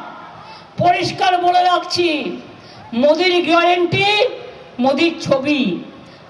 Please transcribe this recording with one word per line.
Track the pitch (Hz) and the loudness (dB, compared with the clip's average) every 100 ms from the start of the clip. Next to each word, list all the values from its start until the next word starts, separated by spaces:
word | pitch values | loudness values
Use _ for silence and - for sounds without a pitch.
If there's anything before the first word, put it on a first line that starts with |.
| - - - - - - - - | -12 -16 -18 -18 -20 -20 -12 -2
পরিষ্কার | 339 359 359 - 381 359 | 0 0 -2 -2 0 2
বলে | 359 359 | 2 2
রাখছি। | 359 349 359 349 339 294 220 254 - - - - - | 2 0 -2 -2 0 -2 -6 -10 -14 -20 -20 -20 -8
মোদির | 233 285 330 359 349 | 2 2 4 2 2
গ্যারান্টি, | 311 339 349 359 339 381 403 415 494 - - - - - | 2 4 4 2 2 0 2 2 0 -4 -14 -18 -12 -2
মোদির | 262 302 339 - | 0 2 0 0
ছবি, | - 269 285 285 220 165 - - - - - | 0 0 0 0 0 -4 -8 -18 -20 -20 -4